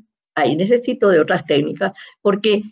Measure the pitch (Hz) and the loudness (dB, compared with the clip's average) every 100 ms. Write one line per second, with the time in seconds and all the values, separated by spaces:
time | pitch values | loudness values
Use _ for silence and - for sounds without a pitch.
0 | _ _ _ - 131 156 196 240 240 240 | _ _ _ -4 -2 0 0 0 0 0
1 | 208 160 156 180 - 147 151 - - - | 2 2 2 -2 0 -2 -2 -4 -6 -8
2 | - _ 208 202 214 208 214 | -18 _ -2 0 0 0 -4